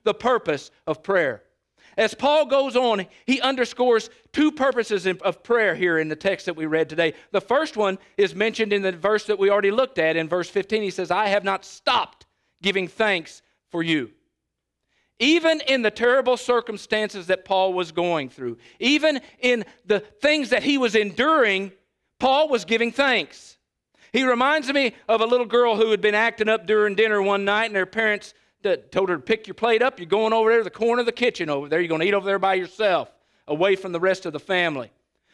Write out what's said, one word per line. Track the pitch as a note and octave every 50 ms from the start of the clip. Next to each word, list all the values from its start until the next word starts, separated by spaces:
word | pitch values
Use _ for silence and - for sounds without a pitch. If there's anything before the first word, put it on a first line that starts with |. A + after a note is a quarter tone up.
| _
the | A3 G3+
purpose | G#3+ - A#3+ B3+ A3+ - F3 D3+ C3+ - - _ _ _
of | - D#3 -
prayer. | - - G3 F#3 D#3+ C3+ A#2 G2+ - _ _ _ _ _ _ _ _ - - -
As | A3+ G#3+ -
Paul | - - C#4 D4 D#4 D4+
goes | A#3+ C4 C#4 C4+ C4+ A3
on, | B3 B3+ A#3+ A3 G3 F3+ - _ _ _
he | - C4 C4
underscores | A#3 C4 C4+ B3+ A#3+ A3+ - - B3 B3+ A#3 A3 - - - _ _ _ -
two | B3+ D4+ D#4
purposes | D4+ D4 C4 C#4 B3 A#3+ A3 - G#3+ F#3+ E3+
in, | F#3+ F3+ F#3
of | - G3 E3+ - _
prayer | - A#3 A#3 A3 G3 E3
here | - F#3 F3+ E3 D#3+
in | D#3 D#3
the | D#3
text | D#3 - G3 G3 - -
that | F#3 E3+
we | D#3+ D#3+
read | D#3 D#3 D#3+ D#3+ D3
today. | D#3 D#3+ E3+ D#3+ D3+ - - _
The | - G3
first | - - A#3+ C#4+ D#4+ D4+ - G#3+
one | G#3+ G3 F#3+ F#3+ - _ _ -
is | G3+ F3+ D#3+
mentioned | F3+ G#3 A3+ A3 - A3 G#3 G#3
in | G3+
the | G3 F#3+
verse | F3+ E3 D#3 G3+ G#3+ G#3 -
that | - G#3+ F#3+
we | G3 G3
already | G3+ G#3 G3 G3
looked | G3+ A#3+ C4 B3+ - -
at | D#3+ D#3+ D#3+ E3
in | D#3+ D#3
verse | F3 F3+ E3+ -
fifteen. | - G3+ F#3 - A3 A3 G#3+
He | F#3+
says, | F3 - F#3 D#3+
"I | F3 F#3+ G#3+ G3+
have | G3 G#3 F#3
not | G3 G3 F#3+ -
stopped | - - - _ D4 B3+ A#3 F3+ - - _ - _ _ _ _ _ _ _
giving | - G3 F#3 G3 F#3 E3
thanks | - - A3+ G#3+ G3 F3 D#3 - - - _ _ _ _ _ _
for | - E3+
you." | E3 E3 D#3+ D3+ B2 G#2+ - _ _ _ _ _ _ _ _ _ _ _ _ _ _ _ _ _ _ _ _ _
Even | A#3 C#4 D#4+ E4+ D#4+ E4 D#4+ D#4
in | - C4 C4 C4 A3+
the | G#3+
terrible | G#3+ - A#3 B3 B3 C#4 B3 A#3+ B3+
circumstances | A3+ - - B3 A#3 A3+ - G#3+ G3+ - - A3 G#3+ G#3+ G#3 - G3+ F3 E3+
that | F#3 F3+ -
Paul | - G3 F#3+ F#3+ F#3+
was | F3+ F3+ F3+ D#3+ D#3
going | F3 E3+ F3 E3+ D#3 C#3 B2
through, | - - C3 A#2+ A#2 - _ - - _
even | - A#3+ D4 D4+ C#4+ D#4 D4 B3+ - - - _
in | B3 B3 B3 A#3 G3 - - _ _
the | F3+ G#3+ G3
things | G#3 - _ _ - D4 D4+ D#4 C#4 G#3
that | A#3+ A3 C4
he | D4+ C#4+ C#4
was | B3+ A3+ G3
enduring, | A3 G#3 G#3 E3+ - B3 D4+ D#4+ D#4 B3 G#3+ G3 F#3+ G3 G3 F#3 _ _ _ _ _ _ _ _ _
Paul | - C4 C4 C#4+ D#4 D4+
was | C#4 A3+ F3
giving | E3 A3+ A3 A#3 A#3
thanks. | A3+ - C#4 C#4 B3 G#3+ D3+ - - - - - - _ _ _ _ _ _ _ _ _ _ _
He | - A#3+ C4+
reminds | B3+ B3 A#3 B3+ C#4 D4+ D#4+ C4+ B3 C#4
me | C#4+ C#4 A#3 - - _ -
of | A3+ A3
a | A3+
little | A#3 B3 B3 B3
girl | G#3 G3 A#3+ A#3+ A#3+ A3 G#3
who | A3+ A3+
had | G#3+ G3
been | F3 G#3+ G#3
acting | G#3 A3+ A#3 A3+ A3+ A3 G#3+
up | A3 A3 F3
during | E3+ G#3+ G#3+ G#3 G#3 G3
dinner | G#3 A3 A3 G#3+ G3+
one | G3 G3 G3+ G3+ G3
night, | G3 G#3 G#3+ A3+
and | A3+ G#3 G3
her | F#3
parents | F#3 - G#3+ A3+ G#3+ G#3 G3+ - - - _ _ _ _ _ _
t-, | G3+ F3+ - - _
told | - F#3+ F#3+ F3+
her | F3+
to | D3+
pick | - - A3 A3 A3 G3
your | F3+
plate | - A3 A#3 A3+ A3
up. | A#3+ C4 B3 -
"You're | F3
going | D#3+ F#3 G#3 A3 A3 A3
over | A3+ A3 A3
there | A3+ A#3
to | A3
the | F3+
corner | - - A3 A#3 A#3 A#3+
of | A#3+
the | A#3 A#3
kitchen | - B3 B3+ - - F3 D#3
over | D3 C#3 D3 C#3+
there. | D3+ E3+
You're | F3+ E3
gonna | D#3+ D#3 D#3
eat | G3+ G3+
over | G3+ F#3+
there | G3 G3 G3
by | F#3 G3 F#3+
yourself, | F#3 F#3 E3 - - G#3+ G3+ F3+ D#3 B2+ - _ _ _ _ _ _ _ -
away | D3+ D#3 F3+ G3+ G3 F#3+
from | F#3+ F#3+ F3
the | E3+
rest | E3+ F#3+ F#3+ F3+ -
of | F3 D3+
the | D3
family." | - - F#3+ F3+ F3 E3 D3+ C3+ A#2+ G#2+ _ _ _ _ _ _ _ _